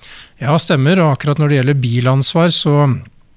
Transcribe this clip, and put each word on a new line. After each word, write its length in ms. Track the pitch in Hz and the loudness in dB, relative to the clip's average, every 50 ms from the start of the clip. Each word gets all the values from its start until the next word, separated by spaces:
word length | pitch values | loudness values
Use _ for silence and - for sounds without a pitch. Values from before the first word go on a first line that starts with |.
| - - - - - - _ - | -20 -20 -20 -20 -20 -20 _ -8
Ja, 160 | - 127 156 165 | -4 -2 -2 0
stemmer, 400 | - - 175 135 131 151 185 190 | 0 0 0 0 0 0 2 2
og 140 | 165 151 135 | 2 0 0
akkurat 220 | - - 147 143 - | -2 -2 -4 -2 0
når 100 | 151 143 | 0 0
det 80 | 147 135 127 | 0 0 0
gjelder 160 | 135 147 139 | 0 0 0
bilansvar, 720 | 123 120 117 123 120 131 131 135 139 - - 165 170 175 | -2 -2 -2 0 0 2 0 2 0 0 0 2 0 2
så 240 | 170 - - 156 147 147 147 139 120 - - - _ - _ _ _ | 0 0 0 0 2 2 2 2 0 -2 -6 -14 _ -20 _ _ _